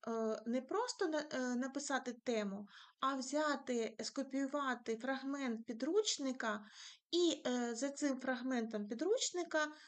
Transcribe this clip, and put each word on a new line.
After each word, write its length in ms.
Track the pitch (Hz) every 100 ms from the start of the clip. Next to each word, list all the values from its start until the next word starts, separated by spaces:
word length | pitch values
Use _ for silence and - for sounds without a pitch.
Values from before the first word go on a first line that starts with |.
| -
е, 340 | 226 220 220 -
не 160 | 247
просто 460 | 254 381 494 - 359
на, 180 | 302 302
е, 240 | 262 254 247
написати 580 | 262 277 285 262 254
тему, 540 | 240 - 226 208 196 202 - - _
а 160 | 269 269
взяти, 840 | 254 294 302 262 - 240 220 226
скопіювати 960 | 226 - 269 269 269 294 269 247 - 226
фрагмент 680 | 254 262 269 277 262 220 233
підручника 1000 | 226 262 392 415 - 269 254 226 208 208 - - - _
і, 320 | 339 349 - -
е, 280 | 247 240 226
за 140 | 277
цим 300 | 277 294 262
фрагментом 680 | 262 240 254 247 226 214 208
підручника 800 | 233 320 480 - 359 330 311 302 302